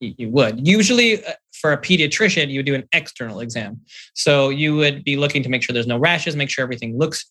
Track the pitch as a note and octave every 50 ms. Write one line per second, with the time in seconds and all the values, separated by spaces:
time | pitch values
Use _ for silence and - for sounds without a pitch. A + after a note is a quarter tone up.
0 | B2+ A2 - - A#2+ A2+ A#2 C#3 C3 A2 A2 A#2+ C3+ D#3+ G3 A3 G#3 F#3+ B3 A#3+
1 | A#3+ A3+ A3 - - - - - _ _ - - - D#3 D3 D3 - - F#3 E3
2 | D3+ D3 - - A3 F#3+ F#3+ E3+ D3 C#3 C3+ C3+ C#3 C#3+ C#3 C3 B2 _ - E3
3 | D3 - - - B2 A2+ G#2 F#2+ A#2+ A#2 A#2 A#2+ G#2+ G2+ A2+ A#2+ _ _ - -
4 | - _ _ - - D#3 C#3+ C#3 C3+ C3+ C#3 C#3+ D3+ D3+ D3+ D3+ D3+ C#3+ C#3 C#3+
5 | D3 C#3+ C#3+ C#3 C#3+ C#3+ - C#3+ B2+ B2 C3 B2 - - B2 A#2+ A2+ A#2+ A#2+ A#2+
6 | C#3+ E3+ F3 E3 - E3+ D#3 D3 C#3+ C3 - - C3 B2 B2+ A#2 A#2+ A2+ A2+ B2
7 | D#3 D#3+ D#3+ - - _